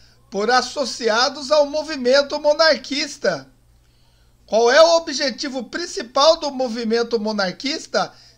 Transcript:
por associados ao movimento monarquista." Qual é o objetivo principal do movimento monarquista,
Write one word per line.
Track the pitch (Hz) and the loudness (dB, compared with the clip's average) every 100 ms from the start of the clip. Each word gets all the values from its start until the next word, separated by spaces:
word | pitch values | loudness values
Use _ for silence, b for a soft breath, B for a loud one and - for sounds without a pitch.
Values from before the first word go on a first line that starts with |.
| b b _ | b b _
por | 196 214 | -4 0
associados | 254 247 302 233 - 220 220 269 277 262 | 2 0 -4 -6 -4 0 2 0 -2 0
ao | 302 285 | 2 2
movimento | 302 302 302 247 277 285 294 | -2 -6 -4 2 2 2 0
monarquista." | 294 302 330 269 - 277 302 - 208 151 135 _ _ _ _ _ _ _ _ _ - | 0 4 4 2 -2 -6 -6 -4 -4 -4 -8 _ _ _ _ _ _ _ _ _ -4
Qual | 214 233 | 2 4
é | 285 | 6
o | 330 330 | 6 4
objetivo | 320 277 277 220 294 262 | 0 -4 -4 -4 -8 -8
principal | 220 320 349 - 233 277 302 330 | -8 -10 -8 -10 -4 2 4 4
do | 294 | 0
movimento | 262 254 233 226 233 233 226 | -4 -4 -4 -2 -2 -2 -4
monarquista, | 214 214 190 185 269 320 - 214 165 b b | -4 -4 -4 -4 -6 -8 -4 -2 -2 b b